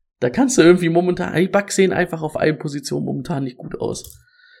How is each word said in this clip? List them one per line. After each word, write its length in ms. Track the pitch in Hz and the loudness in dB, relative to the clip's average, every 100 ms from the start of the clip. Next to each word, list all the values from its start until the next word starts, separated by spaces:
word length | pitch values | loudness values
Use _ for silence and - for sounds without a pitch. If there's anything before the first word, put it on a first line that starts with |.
| _ _ | _ _
da 100 | 127 | -2
kannst 280 | 165 269 - | 0 2 6
du 40 | |
irgendwie 280 | 165 180 170 | 6 6 4
momentan, 460 | 170 180 175 180 156 | 2 0 -2 -2 0
die 120 | 185 | 0
Bucks 280 | 202 202 - | 0 0 2
sehen 180 | 190 | 2
einfach 280 | - 170 160 | 2 -2 -4
auf 160 | 156 - | -6 -2
allen 200 | 156 151 | 0 0
Positionen 480 | 151 143 139 147 - | -6 -8 -6 -6 -4
momentan 380 | 139 131 147 | -6 -6 -6
nicht 140 | 135 - | -6 -10
gut 180 | - - | -14 -8
aus. 380 | 104 - - - _ _ _ _ | -6 -8 -12 -20 _ _ _ _